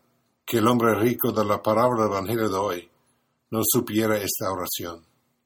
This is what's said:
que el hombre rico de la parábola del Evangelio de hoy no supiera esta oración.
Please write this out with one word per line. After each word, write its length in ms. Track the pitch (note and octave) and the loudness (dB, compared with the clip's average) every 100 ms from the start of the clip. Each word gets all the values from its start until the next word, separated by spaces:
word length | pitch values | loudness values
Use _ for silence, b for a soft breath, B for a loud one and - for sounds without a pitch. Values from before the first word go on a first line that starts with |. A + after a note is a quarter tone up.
| _ _ _ _ | _ _ _ _
que 140 | - A#2 | -4 2
el 100 | A2 | 4
hombre 260 | A#2+ A2+ | 4 4
rico 380 | G2+ A#2 A#2+ A#2+ | 4 2 0 -2
de 120 | G#2+ | -2
la 160 | G#2 G2+ | 0 0
parábola 420 | - G#2+ B2+ A#2 | 0 2 2 2
del 80 | G#2+ | 0
Evangelio 360 | G2 F#2+ A2+ G#2+ | 0 -2 -2 -2
de 80 | F#2+ | -2
hoy 340 | G2+ F2 - _ _ _ _ _ _ | -2 -4 -10 _ _ _ _ _ _
no 100 | A2 | -2
supiera 520 | G#2+ B2 A#2+ G#2+ A2 G#2+ | 0 0 0 0 2 0
esta 340 | F#2+ - G2+ | -2 -4 -6
oración. 520 | F#2+ F2 - F2+ E2 _ _ _ _ | -4 -6 -8 -8 -12 _ _ _ _